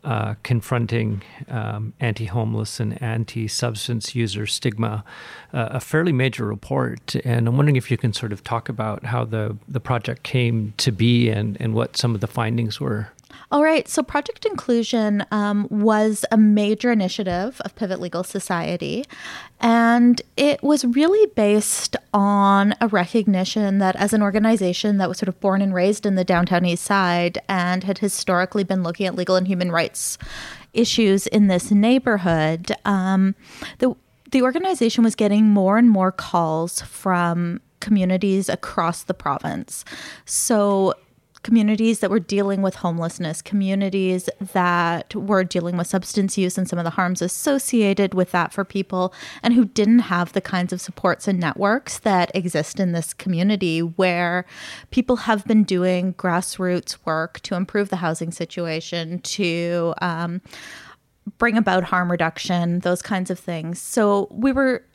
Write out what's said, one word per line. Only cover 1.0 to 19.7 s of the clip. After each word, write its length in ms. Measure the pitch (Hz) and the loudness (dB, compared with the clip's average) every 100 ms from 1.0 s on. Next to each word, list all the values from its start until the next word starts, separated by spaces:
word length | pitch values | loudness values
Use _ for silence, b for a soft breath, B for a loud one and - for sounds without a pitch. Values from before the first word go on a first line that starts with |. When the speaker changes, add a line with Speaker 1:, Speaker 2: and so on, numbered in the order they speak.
| 110 101 B B - | -2 -6 B B -10
Speaker 1:
um, 440 | 123 107 107 110 - | -8 -6 -8 -10 -4
Anti-Homeless 800 | 120 104 107 110 110 110 110 - | -4 -4 -4 -4 -2 -4 -6 -6
and 220 | 107 - | -6 -4
Anti-Substance 1120 | 117 113 110 117 107 - 120 110 - 117 - | -4 -4 -6 -6 -6 -4 -4 -4 -6 -6 -4
User 320 | 123 113 101 107 | -4 -4 -4 -6
Stigma, 580 | - 123 107 113 107 - B B B B | -4 -4 -2 -4 -4 -10 B B B B
uh, 180 | 127 113 | -6 -4
a 80 | 127 | -6
fairly 320 | - 156 175 | -2 0 2
major 340 | 131 131 - 107 | 2 0 -2 -6
report. 680 | 104 - 135 123 - - - 127 | -6 -4 -2 -2 -6 -6 -4 0
And 220 | 120 117 | 0 2
I'm 100 | 127 | 4
wondering 180 | 147 135 | 4 2
if 140 | - | 0
you 80 | 120 | -2
can 160 | 117 | -2
sort 180 | 104 110 | -2 -6
of 120 | 101 | -8
talk 260 | - 117 - | -6 -6 -6
about 360 | 110 110 101 110 | -6 -6 -6 -4
how 200 | 120 117 | -4 -2
the, 320 | 110 107 107 - | -4 -4 -6 -8
the 120 | 131 | -8
project 420 | - 120 117 120 | -2 -4 -2 -8
came 540 | - 127 120 113 107 - | -2 0 2 0 -4 -2
to 140 | - | -2
be 380 | 98 113 120 117 | 2 2 4 2
and, 280 | 104 107 101 | 0 -2 -4
and 140 | 113 | -2
what 240 | 110 120 - | -2 -2 -2
some 160 | 123 | -2
of 80 | 107 | -2
the 60 | 104 | -4
findings 520 | - 113 120 113 - | -4 -2 -2 -4 -4
were. 280 | 139 104 104 _ _ B B | -4 -4 -6 _ _ B B
Speaker 2:
All 120 | 285 | 2
right. 240 | 311 320 - | 2 2 0
So 140 | - | -4
Project 440 | 269 294 294 - 440 | -2 -4 -6 -6 -6
Inclusion, 800 | 403 - 233 220 233 214 208 - | -6 0 0 0 -2 0 -2 -2
um, 380 | 214 208 208 202 | -2 0 -2 -2
was 560 | 214 220 214 214 208 - | 0 2 4 2 0 0
a 60 | 220 | 4
major 540 | 214 208 208 214 247 | 6 6 2 0 2
initiative 680 | 226 185 - 185 175 208 - | 0 0 -2 -4 -2 -4 -8
of 140 | 196 - | -14 -8
Pivot 240 | 196 185 | -6 -4
Legal 240 | 180 170 | -4 -6
Society. 840 | 180 196 - 175 160 175 143 180 277 B B B B _ | -6 -8 -4 -4 -2 -4 -4 -6 -8 B B B B _
And 640 | 226 | 2